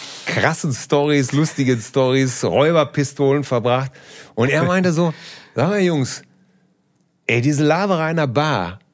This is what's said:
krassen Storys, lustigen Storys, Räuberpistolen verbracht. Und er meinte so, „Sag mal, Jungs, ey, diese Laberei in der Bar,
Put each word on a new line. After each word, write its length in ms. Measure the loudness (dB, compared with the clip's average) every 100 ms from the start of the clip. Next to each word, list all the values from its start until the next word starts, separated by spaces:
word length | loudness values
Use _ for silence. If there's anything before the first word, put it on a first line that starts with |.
| -16 -14 -6
krassen 460 | 0 0 0 -2
Storys, 600 | -4 0 0 2 2 2
lustigen 480 | 0 0 0 0 0
Storys, 640 | -2 0 2 2 0 -2
Räuberpistolen 1000 | 0 2 4 2 0 0 -4 0 0 0
verbracht. 480 | 0 -2 0 0 -2 -10 -20 -20 -10 -2
Und 140 | 0
er 120 | 2
meinte 300 | 2 2 2
so, 200 | 2 0 -2 -12 -20 -10 -2
„Sag 120 | 0
mal, 100 | 2
Jungs, 420 | 2 0 -2 -6 -16 _ _ _ _ _ _ _ _ _ -2
ey, 140 | 0
diese 240 | 0 2
Laberei 480 | 2 2 0 0 0
in 40 | 0
der 100 | 0
Bar, 500 | 0 0 -2 -4 -10 _